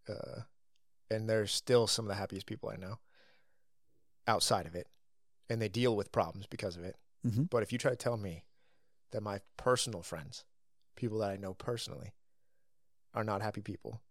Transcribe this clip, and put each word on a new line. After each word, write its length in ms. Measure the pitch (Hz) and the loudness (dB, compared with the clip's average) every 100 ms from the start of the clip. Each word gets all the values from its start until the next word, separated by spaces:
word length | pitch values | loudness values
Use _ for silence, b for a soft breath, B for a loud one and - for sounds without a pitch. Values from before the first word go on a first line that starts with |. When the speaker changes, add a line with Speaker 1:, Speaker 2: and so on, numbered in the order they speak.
| - | -8
Speaker 1:
Uh, 320 | 104 - - 113 - - - - - - | -8 -8 -10 -12 -18 -20 -20 -20 -20 -4
and 200 | 110 110 | -2 2
they're 180 | 110 101 | 2 2
still 400 | - - 123 113 | -2 6 6 6
some 180 | - 107 | 2 0
of 20 | |
the 80 | 98 | -2
happiest 300 | 98 95 - | -4 -6 -6
people 220 | 113 104 | -6 -6
I 80 | 98 | -6
know 220 | 92 113 b b b b b b b _ _ _ _ _ - | -8 -10 b b b b b b b _ _ _ _ _ 2
outside 400 | 107 - 104 82 | 4 4 2 0
of 80 | |
it. 140 | 87 - - - - - - - | -6 -8 -16 -20 -20 -20 -20 -4
And 140 | 113 | 0
they 60 | 107 | 0
deal 260 | 95 123 107 | 4 4 4
with 140 | 98 | 2
problems 340 | - 85 90 98 | 2 2 -2 -10
because 300 | 85 101 87 | -4 -4 -4
of 60 | |
it. 120 | 87 - _ - 127 | -8 -8 _ -4 0
Speaker 2:
Mm-hmm. 180 | 110 | 2
Speaker 1:
But 180 | 165 123 | 2 2
if 80 | 104 | 0
you 60 | 123 | 2
try 120 | 147 | 2
to 40 | 123 | 2
tell 200 | 127 117 | 0 -2
me 280 | 101 82 - - - - - _ - | -4 -8 -14 -20 -20 -20 -20 _ -8
that 100 | 110 | -6
my 180 | 104 101 - - | -4 -6 -8 -2
personal 460 | - 127 - 87 | 4 4 2 -4
friends, 420 | 85 80 69 - - - - - - - | -6 -8 -8 -14 -16 -20 -20 -20 -20 -4
people 220 | 120 110 | -2 0
that 100 | 101 | 0
I 60 | 98 | 0
know 180 | 98 | -6
personally, 580 | 95 - 117 - - - - - - - - _ - - - - | -6 -4 -4 -4 -8 -12 -14 -20 -20 -20 -20 _ -20 -20 -20 -8
are 100 | 120 | -2
not 180 | 107 101 | 0 0
happy 180 | 104 104 | 0 -4
people 400 | 101 92 110 113 - | -8 -8 -8 -10 -14